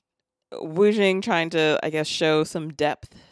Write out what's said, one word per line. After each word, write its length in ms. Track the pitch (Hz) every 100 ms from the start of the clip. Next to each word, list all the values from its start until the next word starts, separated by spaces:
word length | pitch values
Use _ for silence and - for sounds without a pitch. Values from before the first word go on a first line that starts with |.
| _ _ _ _ _ -
Wu 320 | 160 156 208
Jing 300 | 214 196 190
trying 260 | 208 175 165
to, 280 | 165 156 151
I 60 | -
guess, 180 | 156 151
show 380 | - 160 156
some 300 | 156 180 156
depth 400 | 143 147 - - - -